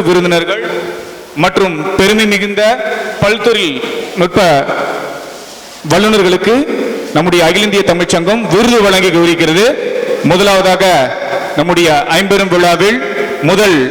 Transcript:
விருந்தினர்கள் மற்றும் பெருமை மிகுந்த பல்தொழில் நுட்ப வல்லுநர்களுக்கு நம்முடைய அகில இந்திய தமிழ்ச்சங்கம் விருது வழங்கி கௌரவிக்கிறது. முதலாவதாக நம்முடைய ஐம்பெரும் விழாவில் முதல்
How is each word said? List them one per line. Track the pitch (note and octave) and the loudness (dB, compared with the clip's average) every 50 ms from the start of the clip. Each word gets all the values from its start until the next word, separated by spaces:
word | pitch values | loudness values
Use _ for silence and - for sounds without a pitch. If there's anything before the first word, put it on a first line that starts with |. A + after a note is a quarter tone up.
| F#3+ | 2
விருந்தினர்கள் | E3 F3+ F3+ F3 F3+ E3+ E3+ E3+ F3 F#3+ A3 A#3 A#3 - B3 B3+ - F3 - - - - - - - - D3 D#3+ | 2 2 2 2 2 0 0 0 -2 -4 -6 -6 -6 -6 -6 -8 -8 -10 -12 -12 -16 -16 -18 -18 -14 -6 -2 -2
மற்றும் | F#3 F#3 F#3+ G3 F#3 E3 D3+ D#3 - - - | 0 2 0 0 0 -2 -4 -6 -4 0 0
பெருமை | F#3+ G3 G#3+ G#3+ A3 G#3 G3+ | 2 2 2 2 2 2 0
மிகுந்த | G3 G3 G3+ G3+ G3+ G#3+ G#3+ A#3+ B3+ G#3+ - A#3+ - - - - - - | 0 -2 -2 -2 0 2 2 0 0 -2 -6 -6 -6 -6 -8 -6 -2 0
பல்தொழில் | G3+ A3 A3+ G3+ A#3+ A3+ G#3 G3 D#3+ C#3 B2+ - - A2+ - - - - - | 0 0 2 2 2 2 2 0 -2 -2 -4 -6 -6 -6 -8 -8 -8 -4 -2
நுட்ப | F3 F3+ - - F#3+ E3+ D3+ C#3 - - - - - - - - - - - - - - - - - - - - - - - - - D3+ D#3 | -2 0 2 2 2 4 4 2 2 0 -4 -4 -4 -6 -6 -8 -8 -10 -12 -12 -14 -16 -16 -18 -18 -18 -18 -20 -20 -20 -20 -12 -4 0 0
வல்லுநர்களுக்கு | F3+ G#3 G#3+ A3 G#3 F#3 F#3 F3+ F3 F#3 G3+ A3+ C4 D4 - - - - - - - - - - | 2 2 2 2 2 2 2 2 2 2 2 2 2 0 -2 -4 -4 -4 -4 -6 -6 -8 -4 -2
நம்முடைய | - E3 F3 F3 F3 E3 D#3+ | 0 0 2 2 4 4 4
அகில | F3 G3 G#3 G#3 | 2 2 0 0
இந்திய | G3 G3+ F#3+ G3+ E3+ | 0 0 2 2 2
தமிழ்ச்சங்கம் | F3 F3+ E3+ - E3+ E3+ F3+ G#3+ A#3 A3+ E3+ D#3+ | 0 0 0 0 0 0 0 -2 -2 -2 0 0
விருது | G3 A3+ A#3 A#3+ A#3 G3+ | 2 2 4 2 2 2
வழங்கி | G3+ F#3+ F#3 F3+ F#3 D#3+ | 2 2 2 2 2 2
கௌரவிக்கிறது. | E3+ E3+ E3+ E3+ E3+ E3 D#3+ D#3+ F3 G#3+ B3+ D4+ - - - - - - - - - - C#3+ E3+ | 2 2 2 2 2 0 0 2 2 2 2 0 0 -4 -4 -4 -4 -4 -4 -4 -2 0 2 2
முதலாவதாக | F#3 G3+ G3+ G3 F#3+ F#3 F#3+ F#3 F3 F#3+ F#3 F3 D3+ C3 B2 - - - - - - - - - D3 | 2 4 2 2 2 4 2 2 2 2 2 2 2 2 0 -2 -6 -6 -6 -6 -6 -6 -6 -4 -4
நம்முடைய | D3 F3 F3 E3+ E3+ D#3+ D3+ C#3+ C#3 - D#3+ F3 | -2 0 2 2 2 2 2 2 0 0 0 0
ஐம்பெரும் | G3 F#3+ G3+ G3 G3 F#3+ E3+ | 0 2 2 0 2 2 2
விழாவில் | F3 F3 F3 E3+ E3 F3+ G3+ A#3 B3+ C4+ - - - - - - - - D3 | 2 2 2 2 2 2 0 0 0 -4 -6 -4 -4 -4 -4 -4 -2 0 0
முதல் | F#3 F#3+ G#3+ G3+ F3 D3 B2+ C3 | 2 2 2 2 2 2 0 -2